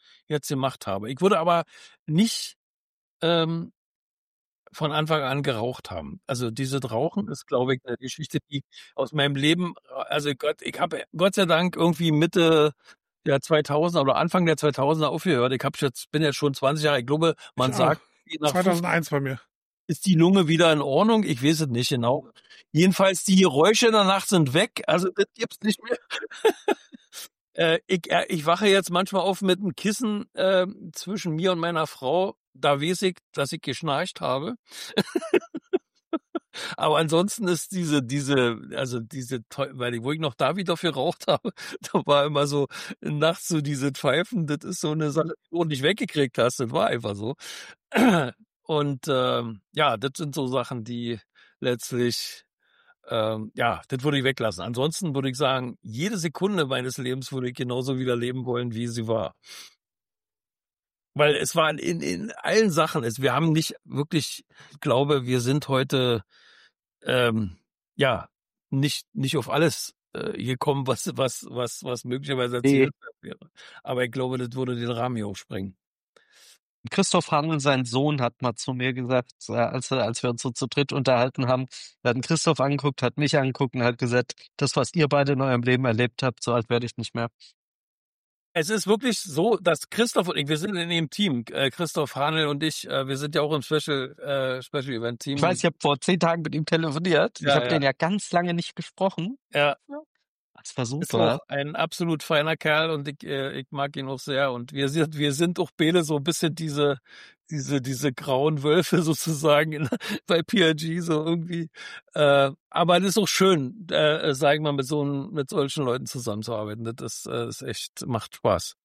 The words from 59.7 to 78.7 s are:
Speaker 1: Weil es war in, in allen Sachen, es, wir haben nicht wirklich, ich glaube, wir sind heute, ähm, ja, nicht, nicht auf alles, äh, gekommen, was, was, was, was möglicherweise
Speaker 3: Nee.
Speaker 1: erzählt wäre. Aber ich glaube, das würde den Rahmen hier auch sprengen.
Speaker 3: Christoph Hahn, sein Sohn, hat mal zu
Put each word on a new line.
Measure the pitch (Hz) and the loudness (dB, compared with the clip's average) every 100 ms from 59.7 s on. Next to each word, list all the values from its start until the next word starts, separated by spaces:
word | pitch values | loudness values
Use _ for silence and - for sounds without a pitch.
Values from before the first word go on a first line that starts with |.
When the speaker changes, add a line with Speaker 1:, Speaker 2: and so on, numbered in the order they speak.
| _ _ _ _ _ _ _ _ _ _ _ _ _ _ | _ _ _ _ _ _ _ _ _ _ _ _ _ _
Speaker 1:
Weil | - 147 147 | 2 4 4
es | 156 165 | 0 0
war | 156 | 0
in, | 151 - 165 | 0 -2 -2
in | 73 180 214 - | -2 -4 -6 -8
allen | - 202 220 | 0 2 4
Sachen, | 156 160 160 | 4 2 0
es, | 117 113 | -2 0
wir | 131 | 0
haben | 123 165 | 2 2
nicht | 156 - - | 2 0 -6
wirklich, | - 127 147 160 - - _ _ - | -10 -6 -2 -2 -2 -10 _ _ -20
ich | 147 | -8
glaube, | 151 120 143 143 123 | 0 2 4 0 2
wir | 127 | 0
sind | 120 143 - | 2 -2 0
heute, | 131 135 135 127 117 - _ _ _ _ _ _ _ | -2 0 0 2 0 -4 _ _ _ _ _ _ _
ähm, | - 127 120 110 101 90 _ _ _ - | -2 2 2 2 -4 -8 _ _ _ 0
ja, | 135 104 - _ _ _ - | 0 0 -6 _ _ _ -6
nicht, | 135 143 - - | -2 0 -2 -10
nicht | - 135 135 | -6 -2 -2
auf | 117 | -2
alles, | 143 160 - - _ _ | 2 2 0 -10 _ _
äh, | - - - | -10 -8 -6
gekommen, | 117 127 - 139 131 | -4 -4 0 0 0
was, | 120 - 123 | -2 -4 -2
was, | 131 - - | -4 -4 -12
was, | 120 120 - | -8 -6 -8
was | 139 117 123 | -8 -8 -6
möglicherweise | 131 143 131 123 123 | -8 -4 -2 -2 0
Speaker 3:
Nee. | 131 139 | 2 4
Speaker 1:
erzählt | 139 - - - | 2 0 -20 -20
wäre. | - - - _ - - | -16 -16 -18 _ -20 -20
Aber | - 123 123 | -8 -4 -4
ich | |
glaube, | 131 127 127 | -2 -4 -4
das | 123 | -6
würde | 127 127 120 | -6 -4 -4
den | 120 | -4
Rahmen | 117 123 120 | -4 -4 -4
hier | 104 | -6
auch | 98 | -8
sprengen. | - 101 98 - _ _ _ _ _ _ - _ _ _ - | -10 -8 -8 -12 _ _ _ _ _ _ -20 _ _ _ -8
Speaker 3:
Christoph | - 190 180 - | -2 2 2 2
Hahn, | 151 160 156 | 0 0 0
sein | 139 131 123 | 2 2 2
Sohn, | 127 147 147 | 0 0 0
hat | 120 - | -2 -2
mal | 127 120 | -4 -4
zu | - | -6